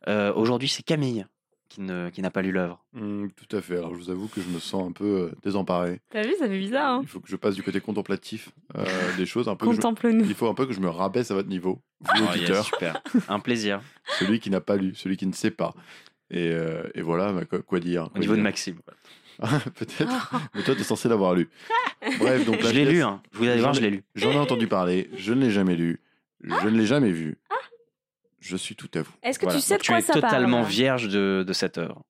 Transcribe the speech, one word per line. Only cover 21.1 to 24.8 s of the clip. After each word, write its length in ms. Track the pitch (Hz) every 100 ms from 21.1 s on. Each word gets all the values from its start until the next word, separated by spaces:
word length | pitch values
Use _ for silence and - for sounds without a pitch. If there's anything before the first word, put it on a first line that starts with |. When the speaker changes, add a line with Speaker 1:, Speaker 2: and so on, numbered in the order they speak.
| 113 95
Speaker 2:
lu. 140 | 90 85 - - 466 494 - - 262
Bref, 260 | - 131
donc, 180 | 233 -
la 60 | 226
Speaker 1:
Je 40 |
l'ai 80 | 131
Speaker 2:
pièce, 120 | 143
Speaker 1:
lu, 80 | 170
hein. 200 | 123 98 _
Vous 120 | 104 120
allez 120 | 120
voir, 120 | 123
Speaker 2:
j'en 60 | 139
ai, 20 |
Speaker 1:
je 40 | 110
l'ai 80 | 98
lu. 80 | - 107
Speaker 2:
j'en 160 | 110
ai 60 | 143
entendu 280 | 143 123 113
parler. 420 | 101